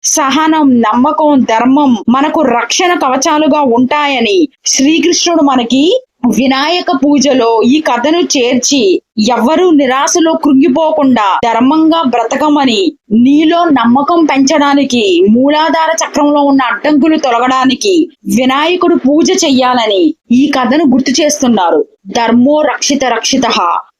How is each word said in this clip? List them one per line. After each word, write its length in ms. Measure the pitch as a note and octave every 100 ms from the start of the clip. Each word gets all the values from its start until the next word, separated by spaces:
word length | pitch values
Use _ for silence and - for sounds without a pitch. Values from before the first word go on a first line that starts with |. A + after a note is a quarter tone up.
సహనం, 600 | - - C4+ C4+ D#4 D#4+ D4 B3
నమ్మకం, 600 | A3+ A#3+ C4+ D4+ D4+ C#4+ A3
ధర్మం 420 | A3 B3 C4+ C#4+ A#3 F3
మనకు 320 | B3+ D4+ D4+
రక్షణ 500 | D4 A#3 C4+ - F#4
కవచాలుగా 680 | F4 C#4+ C4 D#4+ D4+ D#4 D4+ C#4+
ఉంటాయని 600 | A#3 B3+ D4 D4 C4+ A3+ G3 D4+ _ -
శ్రీకృష్ణుడు 760 | - C4+ E4 D4 E4+ E4+ E4
మనకి 400 | C#4+ C4 A#3 B3+ D#4 B4+ - _ A#3+ G3+
వినాయక 540 | C4+ C4+ D4 F4 - D4
పూజలో 460 | D4 C#4+ C#4 C4 A#3 A3+
ఈ 140 | A3+ D4+
కథను 400 | D#4 A#3+ B3+ E4+ D#4
చేర్చి, 460 | D4 A#3+ B3+ - C#4 G3+ - _ - G#3+
ఎవ్వరూ 360 | B3 A3+ D#4+ F#4
నిరాశలో 640 | D#4 C4+ C4 D#4 F4 E4 D#4+
కృంగిపోకుండా 840 | D4+ C4+ C#4+ C4 D#4+ D#4 C#4 A#3+ G3+ F3+
ధర్మంగా 560 | A#3 A3+ B3+ D#4 D#4+ E4 D#4
బ్రతకమని, 720 | A#3+ A3+ C4+ D4+ D4 C4+ G#3+ G3 - _
నీలో 480 | A3 B3 D4 D#4+ E4+
నమ్మకం 600 | F4 C4+ A#3 B3+ C#4+ F4
పెంచడానికి, 800 | D4+ C#4 C4+ D#4 C#4+ C#4+ C4+ A#3+ G#3 F4 F4
మూలాధార 600 | A3+ C4+ D4+ D#4+ D#4+ D#4+ D#4+
చక్రంలో 400 | D#4+ - D4 D4
ఉన్న 200 | C#4+ C4+
అడ్డంకులు 560 | B3 A3+ C#4+ D4+ D#4+ D#4
తొలగడానికి 760 | C4 A#3 B3+ C4 C4 B3 - F3+ - _ - G3+
వినాయకుడు 640 | B3+ C4+ D#4 F4+ F4 E4 B3+
పూజ 240 | D4 D4 F#4+
చెయ్యాలని 580 | D#4+ B3+ B3+ B3 A3 G3 D4+ - _
ఈ 100 | A#3+ C#4+ C#4+
కథను 300 | A#3+ C#4 D#4+
గుర్తు 220 | C4 C4 B3
చేస్తున్నారు. 640 | D4+ D4 B3 A3 F3 D#3+ D3 _ G3
ధర్మో 500 | G#3+ A3+ A#3 B3 D4+
రక్షిత 420 | D4+ A#3+ - C#4+
రక్షితః. 560 | C4 A3+ - C4+ A#3+ A3 F3 E3 - _